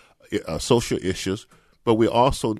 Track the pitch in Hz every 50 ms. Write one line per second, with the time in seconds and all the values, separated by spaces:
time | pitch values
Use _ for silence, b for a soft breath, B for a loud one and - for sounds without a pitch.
0 | b b b _ - - - 98 - - 82 - - - 131 120 120 - - -
1 | - 92 92 - - 95 92 107 - b b b b b b b _ 120 113 110
2 | 113 107 - 117 120 139 123 - - 120 110 107